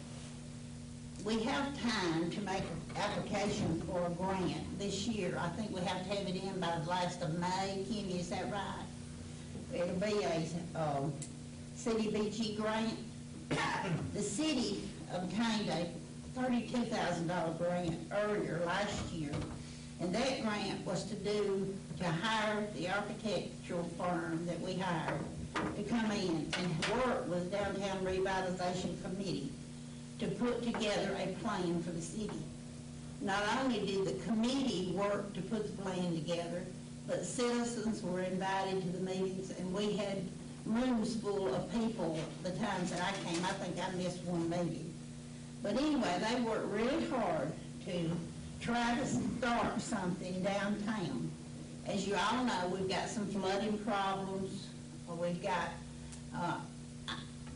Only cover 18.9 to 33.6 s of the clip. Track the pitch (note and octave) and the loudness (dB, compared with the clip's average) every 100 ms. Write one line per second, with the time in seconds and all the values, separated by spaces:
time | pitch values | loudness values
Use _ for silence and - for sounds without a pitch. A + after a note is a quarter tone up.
18.9 | G3+ - E3+ D3 D3+ D3+ - - - - | 0 -2 -2 0 0 -2 -4 -8 -10 -10
19.9 | - F3+ A3+ C4 C4 A3 G#3 F#3+ - G3+ | -4 0 2 2 2 0 0 -2 -2 -2
20.9 | F3 - G3 G#3 G#3 G3 G3 F#3+ - - | -2 -2 -2 0 2 4 2 0 -2 -6
21.9 | - F3 D#3+ A3 A3 G#3+ G#3 G#3 - F3+ | -2 0 0 2 2 2 2 0 -2 0
22.9 | G3+ G3+ - A3 F3 - - - F3 E3+ | 0 -2 -4 0 0 -2 -8 -4 -2 -2
23.9 | - F3+ E3+ E3+ E3 F3 E3+ F3+ F3+ F#3 | -2 0 0 0 0 0 -2 -2 0 0
24.9 | D#3+ D3+ - - - - - - - G#3 | 0 0 -2 -4 -6 -6 -2 -2 -2 0
25.9 | A#3 G#3+ G3+ F3+ D#3+ C#3+ F#3 F3+ D#3 F#3+ | 2 2 2 2 2 0 0 0 2 2
26.9 | A#3 B3 - D3+ F3 F3+ G3+ G3 F3 G3 | 4 4 2 2 0 2 0 0 0 0
27.9 | F#3+ F#3 F#3 G3 F#3 F#3 F3+ F3+ F3+ F3+ | 0 2 2 2 2 2 2 0 0 -2
28.9 | - F#3 F#3 F#3+ D3 - - - - - | -2 -4 -2 0 0 -2 -6 -10 -10 -10
29.9 | - - - G3 - B3 - A#3 G3+ G#3 | -10 -10 -4 -2 0 0 2 0 0 2
30.9 | F#3 G3 F#3+ F#3 - A3 G3 F3 E3+ E3+ | 2 2 0 -2 -2 -2 0 2 2 0
31.9 | E3+ - A3+ G#3 D3+ - - - - - | -2 -4 -2 -2 -4 -6 -8 -10 -10 -10
32.9 | - - - G3+ G3+ G#3 B3+ | -10 -8 -4 0 2 2 4